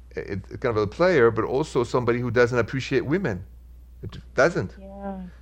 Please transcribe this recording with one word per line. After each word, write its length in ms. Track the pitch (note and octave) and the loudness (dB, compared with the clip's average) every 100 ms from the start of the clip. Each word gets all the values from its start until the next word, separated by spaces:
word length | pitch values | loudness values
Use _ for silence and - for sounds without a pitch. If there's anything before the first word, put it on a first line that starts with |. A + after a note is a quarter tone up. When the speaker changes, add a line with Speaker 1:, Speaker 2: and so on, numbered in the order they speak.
| - | -14
Speaker 1:
It, 340 | - - G2 - | -10 -8 -8 -8
it's 80 | G#2 | -6
kind 180 | B2+ G#2+ | -2 0
of 20 | |
a 100 | G#2 | 0
player, 420 | - F3 E3 A#2 | 2 2 6 6
but 140 | A2 | 4
also 400 | G2 B2+ D#3 C#3+ | 0 -2 -2 -2
somebody 360 | A#2 C3 A#2+ A#2+ | 0 0 2 0
who 100 | B2 | 2
doesn't 260 | A2+ A#2+ B2 | 2 4 2
appreciate 480 | A2+ C3 - C3 F#2 | 0 -4 -2 0 0
women. 380 | F3+ E3+ F#2 - - - - - - | 0 -2 -4 -8 -20 -20 -20 -20 -16
It 160 | G2+ - - | -14 -14 -4
doesn't. 400 | - D3+ F3 G#2 - | 2 4 2 -4 -8
Speaker 2:
Yeah. 400 | G3 G3 G3 F#3+ F3+ - | -18 -12 -10 -10 -12 -16